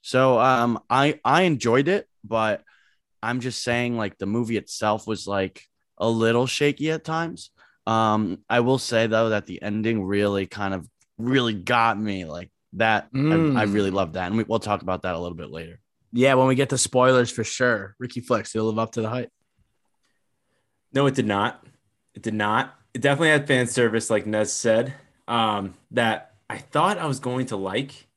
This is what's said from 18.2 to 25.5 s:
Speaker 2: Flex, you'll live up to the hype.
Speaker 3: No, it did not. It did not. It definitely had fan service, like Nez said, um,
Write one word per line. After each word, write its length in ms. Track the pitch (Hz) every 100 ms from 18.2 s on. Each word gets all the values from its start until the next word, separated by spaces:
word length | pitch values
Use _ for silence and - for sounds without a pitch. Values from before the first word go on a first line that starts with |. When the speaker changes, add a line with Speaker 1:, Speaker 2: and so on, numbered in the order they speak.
Speaker 2:
Flex, 340 | - 117 98
you'll 120 | 110 110
live 120 | 110
up 140 | 113
to 100 | -
the 60 | 110
hype. 220 | 123 120 _ _ _ _ _ _ _ _ _ _ _ _ _ _ _ _
Speaker 3:
No, 140 | 135 139
it 80 |
did 120 | 135 110
not. 400 | 101 117 - - _ _ _ _
It 80 | -
did 120 | 113
not. 400 | 107 104 110 131 _ _
It 60 | 123
definitely 300 | 139 139 160
had 160 | 151 143
fan 200 | 127 120
service, 440 | - 117 110 -
like 160 | 110 107
Nez 260 | 107 107
said, 420 | - 117 110 127 - _ _ -
um, 480 | 117 110